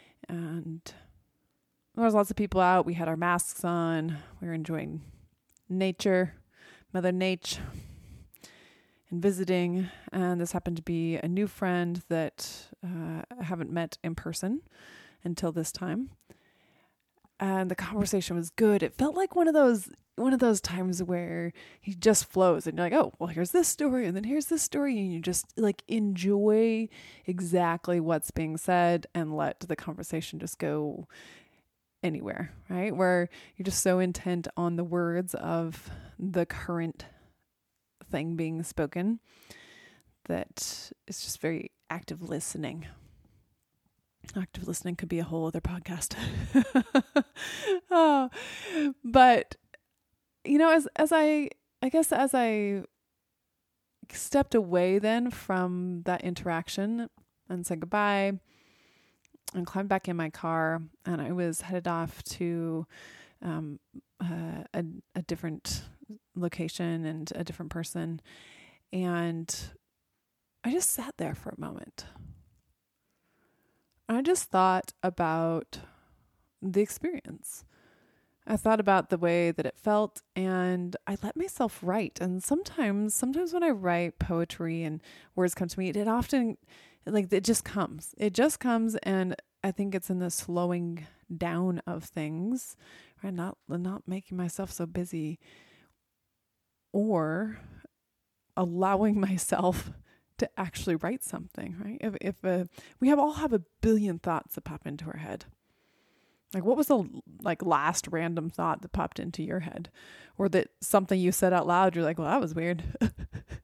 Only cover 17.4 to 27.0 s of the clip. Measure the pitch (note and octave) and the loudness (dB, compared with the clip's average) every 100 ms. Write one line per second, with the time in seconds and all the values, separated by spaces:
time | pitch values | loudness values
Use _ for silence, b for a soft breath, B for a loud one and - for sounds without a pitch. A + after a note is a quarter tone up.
17.4 | G3 F#3+ F#3 F3+ F3 G#3 G3+ G3+ F3 F3 | -2 0 -2 -4 -4 -2 0 0 0 -4
18.4 | E3 - A3 G3+ - - C#4 D#4+ F#4+ F4+ | -4 2 4 6 2 0 0 0 0 4
19.4 | E4 D4+ C4+ A3+ - - _ - B3+ C4 | 6 8 8 6 0 -16 _ -2 2 4
20.4 | A#3+ G#3 - F3 F#3 F3 F3+ F3 F3 E3+ | 6 4 0 -2 -2 -2 -2 -2 -2 -4
21.4 | E3+ - B B - F3+ G#3+ G#3 - F#3 | -6 -8 B B -10 2 4 6 4 4
22.4 | F#3 D#3+ D#3+ D#3 F3 C4 - - E3 D#3+ | 6 6 2 -2 2 4 2 0 -4 -2
23.4 | F3 F4+ E4 - D4 B3+ G#3+ F#3 G#3+ D4 | 2 4 4 2 0 2 0 -2 -2 -2
24.4 | C#4+ E4 - C#4+ C#4+ A3+ F#3+ E3 E3 F3 | 0 0 0 0 0 0 0 -2 -2 -2
25.4 | - - A3 G3 - A3+ G#3 F#3 F#3 G3+ | -2 0 0 0 -2 0 0 0 2 4
26.4 | G#3 G#3+ A3+ A3 A3 B | 6 6 4 2 -2 B